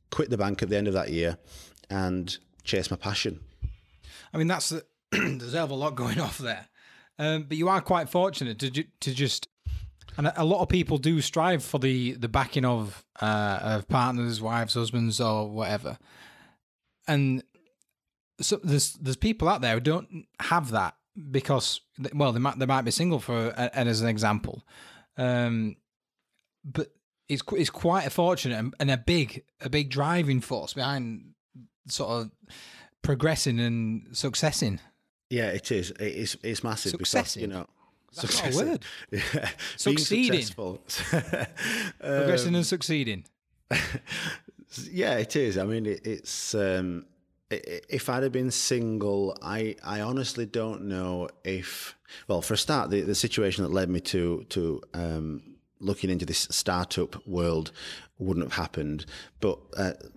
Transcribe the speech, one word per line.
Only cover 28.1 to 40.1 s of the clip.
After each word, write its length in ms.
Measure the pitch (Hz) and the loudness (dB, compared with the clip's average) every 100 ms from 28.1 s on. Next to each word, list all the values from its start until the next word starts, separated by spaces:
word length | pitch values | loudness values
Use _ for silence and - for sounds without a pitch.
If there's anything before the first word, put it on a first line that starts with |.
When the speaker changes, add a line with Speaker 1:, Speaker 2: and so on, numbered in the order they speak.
| - 175 180 131 113 | 2 2 2 0 0
Speaker 2:
and, 160 | 117 - | -2 0
and 100 | 139 | 2
a 80 | 127 | 2
big, 460 | 113 175 131 143 - _ | 4 2 2 -4 -16 _
a 100 | 131 | -2
big 200 | 147 143 | 0 0
driving 500 | 131 147 175 147 127 | 0 2 2 4 2
force 340 | - 117 78 | 2 -4 -4
behind 600 | 139 131 139 117 110 - - _ 131 117 _ - | -2 -2 0 -4 -6 -12 -20 _ -20 -20 _ -10
sort 200 | - 107 | -4 -2
of 220 | 117 113 - - - - - - _ | -2 -4 -10 -20 -20 -20 -20 -20 _
progressing 580 | - 131 151 156 135 117 | -2 2 2 2 2 2
and 480 | 120 117 110 110 - 120 | 2 2 0 -2 -4 -4
successing. 640 | 139 - 156 - 117 92 - _ _ _ _ | -2 0 0 2 0 -2 -8 _ _ _ _
Speaker 1:
Yeah, 180 | 120 107 | -2 0
it 200 | 90 - | -2 -2
is. 200 | 110 87 | -2 -2
It 100 | - | -4
is, 360 | 104 80 104 - | -6 -4 -6 -6
it's 200 | 113 113 | -6 -4
massive 300 | 117 107 98 | -4 -4 -4
because, 200 | 87 90 | -4 0
you 60 | 254 | 0
Speaker 2:
Successing? 300 | 233 107 104 | 0 -4 -6
Speaker 1:
know, 180 | 95 - _ _ _ _ - | -6 -10 _ _ _ _ -8
Speaker 2:
That's 80 | |
not 0 | |
a 280 | - - 131 | -2 0 2
Speaker 1:
successing. 160 | 139 294 | 0 2
Speaker 2:
word. 160 | 320 - - | -2 -6 -14
Speaker 1:
<laughs> 140 | - | -6
Yeah. 80 | 98 - 147 - - - - - | -4 -2 -2 -4 -6 -10 -2 2
Being 120 | 151 | 2
Speaker 2:
Succeeding. 440 | 147 | 4